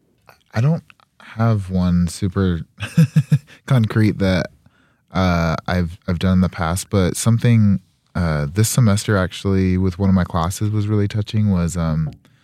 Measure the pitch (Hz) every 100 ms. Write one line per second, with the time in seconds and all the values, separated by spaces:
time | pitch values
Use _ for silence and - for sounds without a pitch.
0 | _ _ _ - _ 107 139 165 - -
1 | _ _ - 113 113 104 90 92 90 87
2 | 87 - 101 98 92 85 - - 101 -
3 | 151 156 - 147 - - - 127 107 113
4 | 107 87 95 90 - _ _ _ _ _
5 | _ 92 92 85 82 - - 90 85 87
6 | - 85 92 92 87 - 80 92 - 101
7 | 87 - 113 113 120 117 104 95 _ _
8 | _ - 85 76 73 95 110 - 110 101
9 | - 101 87 - 98 95 92 92 95 87
10 | 98 95 85 87 85 - 107 107 104 107
11 | 101 104 101 110 104 90 85 87 80 78
12 | 73 - _ _